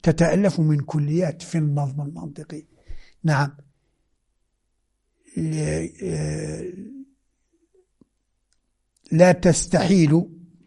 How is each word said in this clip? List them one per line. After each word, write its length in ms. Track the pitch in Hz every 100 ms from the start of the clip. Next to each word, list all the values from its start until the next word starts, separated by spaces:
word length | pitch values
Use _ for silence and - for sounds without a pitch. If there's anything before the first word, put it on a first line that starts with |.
تتألف 580 | 170 156 165 165 202 -
من 200 | 156 147
كليات 600 | 139 151 147 160 175 -
في 160 | - 165
النظم 420 | 151 143 143 139
المنطقي. 640 | 143 170 165 143 147 151 - _ _ - - _
نعم. 320 | 160 139 143 - _ _ _ _ _ _ _ _ _ _ _ _ _ _ _ _ _ -
ل-، 520 | 160 156 156 110 165 -
آه، 720 | 92 78 76 76 - 160 - 185 - 269 269 _ _ _ _ 330 _ 381 370 _ _ _ _ _ _ _ _ _ _ _ _
لا 200 | 160 180
تستحيل، 920 | 180 180 156 - 170 - 196 151 160 180 - - _